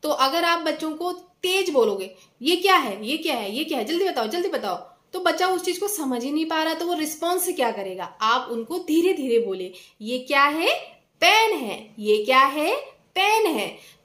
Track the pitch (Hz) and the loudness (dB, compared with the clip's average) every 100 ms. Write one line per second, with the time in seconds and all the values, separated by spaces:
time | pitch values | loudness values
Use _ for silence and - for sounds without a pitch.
0 | 302 294 262 320 339 339 320 311 320 311 | -2 2 2 2 2 2 0 -2 -4 -4
1 | 349 359 - _ 359 381 359 285 220 196 | -4 -6 -12 _ 0 0 2 4 2 2
2 | 185 - _ _ 254 349 381 370 262 196 | -8 -12 _ _ 0 0 4 2 2 -6
3 | 214 311 330 262 202 214 311 294 214 339 | -4 -4 -2 -4 -4 -6 -4 -4 -2 0
4 | 381 269 220 349 359 - 208 180 - - | 0 0 -2 -2 -2 -4 -4 -6 -8 -20
5 | _ 370 359 330 359 370 370 349 403 - | _ -2 0 2 2 0 -2 -2 -2 -4
6 | 285 247 247 294 320 320 320 320 339 349 | -4 -4 -2 -2 -2 0 -2 -2 -2 -2
7 | 311 - 330 359 359 349 240 208 196 185 | -4 -4 -2 -2 -2 0 -2 -2 -8 -8
8 | 175 - 214 240 254 233 226 349 330 311 | -10 -4 0 0 0 -6 -6 -8 0 2
9 | 349 330 262 233 196 190 180 - - _ | 4 0 2 2 2 -4 -8 -12 -20 _
10 | 214 254 254 277 285 302 359 659 - - | -6 -6 0 4 4 4 0 0 -4 -20
11 | _ _ 339 427 453 370 240 185 - - | _ _ 4 6 4 0 -4 -8 -12 -8
12 | 208 214 214 262 285 285 311 523 - - | 2 2 4 4 4 4 -2 -2 -6 -20
13 | _ - 392 440 415 269 190 - - - | _ -2 2 2 2 0 -4 -8 -20 -20